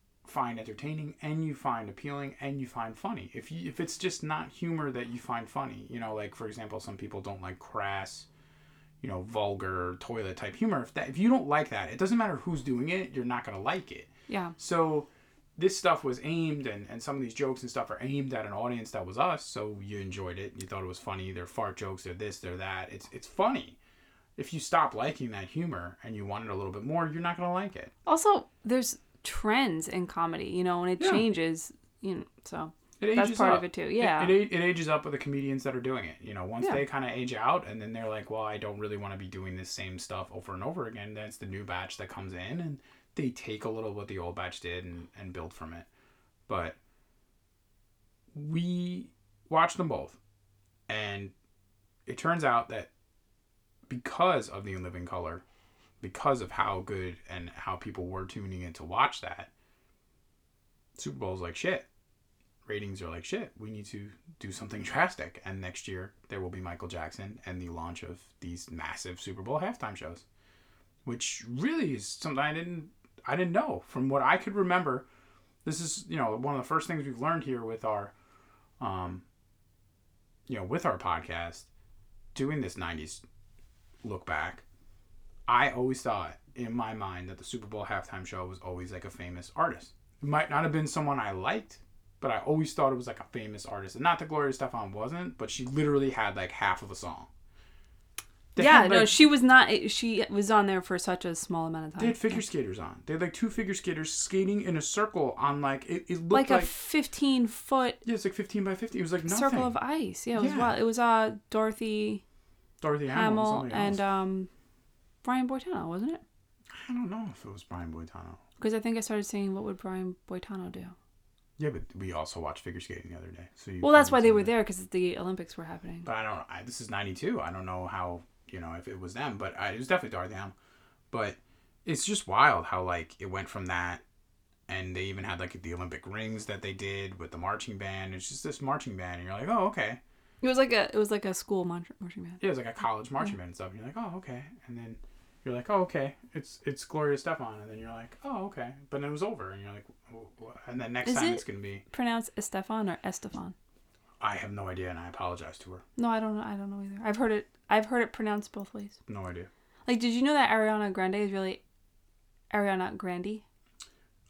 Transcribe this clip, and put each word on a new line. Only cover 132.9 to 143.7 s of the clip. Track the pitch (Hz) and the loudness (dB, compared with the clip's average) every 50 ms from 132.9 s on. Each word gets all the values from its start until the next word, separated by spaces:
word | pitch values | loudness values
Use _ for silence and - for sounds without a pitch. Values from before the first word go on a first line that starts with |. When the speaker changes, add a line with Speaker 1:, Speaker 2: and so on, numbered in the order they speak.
| 87 85 80 - - - | 0 -2 -4 -6 -12 -10
Speaker 1:
it | 98 | -8
went | 95 92 95 95 - | -6 -4 -4 -6 -6
from | - 104 92 | -6 -6 -4
that, | 90 90 87 87 87 87 - - _ _ _ _ _ _ _ _ _ _ _ _ - | -2 -2 -2 -2 -2 -4 -8 -12 _ _ _ _ _ _ _ _ _ _ _ _ -8
and | 92 95 92 92 90 | -6 -6 -6 -4 -4
they | 92 95 | -4 -4
even | 98 95 98 95 | -4 -6 -6 -6
had, | 101 90 85 | -6 -6 -6
like, | 92 87 - 92 | -6 -8 -8 -10
the | 87 82 87 | -8 -6 -6
Olympic | 87 92 90 92 87 - | -6 -6 -6 -8 -10 -10
rings | 92 101 107 110 110 110 107 107 | -10 -8 -6 -6 -6 -6 -6 -6
that | - 104 101 | -8 -8 -6
they | - 98 | -6 -8
did | 95 95 101 98 98 98 98 95 95 90 | -6 -6 -6 -4 -4 -4 -6 -8 -8 -10
with | 82 - | -12 -10
the | - | -8
marching | 85 87 98 104 110 - - 104 | -6 -4 -4 -4 -4 -6 -8 -8
band. | 95 101 98 95 95 95 95 95 | -8 -8 -6 -6 -6 -8 -8 -8
It's | 92 - - | -8 -10 -10
just | 135 135 - | -10 -8 -8
this | 156 139 - | -8 -8 -4
marching | 143 135 143 156 - 131 98 | -2 -2 -2 -2 -2 -6 -8
band, | 92 90 90 90 90 | -8 -6 -6 -8 -8
and | 87 | -8
you're | 90 98 | -8 -8
like, | 104 127 185 | -6 -2 0
"Oh, | 233 226 185 | 2 2 2
okay." | 208 - - 113 107 120 - - _ _ _ _ _ _ - | 2 2 0 -2 -2 -4 -8 -14 _ _ _ _ _ _ -2
Speaker 2:
It | - | 0
was | 254 254 | 4 4
like | 254 269 247 240 | 4 4 6 4
a, | 214 - - - | 4 2 4 2
it | |
was | 208 214 208 | 2 2 4
like | 220 202 - | 2 0 0
a | 196 180 | -2 -4
school | - - - 202 190 180 | -4 -2 0 0 2 2
march-, | 180 170 175 170 - - - | 0 -2 -4 -8 -10 -12 -14
marching | 190 175 - - 175 | -12 -12 -10 -12 -12
band. | 170 180 180 | -12 -6 -2
Speaker 1:
Yeah, | - | 0
it | 196 | 0
was | 139 | 0
like | 131 117 | 0 -2
a | 113 113 | -6 -4
college | - - 117 110 107 113 120 | -2 0 0 0 -2 -4 -4
marching | 135 117 107 101 101 | -2 -2 -2 -2 -4
Speaker 2:
Yeah. | 95 | -6
Speaker 1:
band | 90 87 | -8 -10
and | 87 | -10
stuff. | - 92 92 | -10 -10 -10